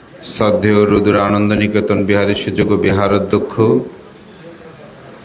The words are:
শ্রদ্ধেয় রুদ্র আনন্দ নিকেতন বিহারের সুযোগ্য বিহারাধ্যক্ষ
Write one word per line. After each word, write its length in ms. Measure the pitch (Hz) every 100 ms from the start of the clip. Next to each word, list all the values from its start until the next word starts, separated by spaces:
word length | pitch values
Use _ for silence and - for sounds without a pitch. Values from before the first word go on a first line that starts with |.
| - -
শ্রদ্ধেয় 600 | - - 107 101 104 104 104
রুদ্র 340 | 104 101 101
আনন্দ 340 | 101 104 104
নিকেতন 520 | 104 104 107 101 101 98
বিহারের 300 | 101 101 101
সুযোগ্য 400 | - 95 101 101
বিহারাধ্যক্ষ 840 | 95 98 101 98 95 107 - - 113 127 - - - - - - - - - - - - - -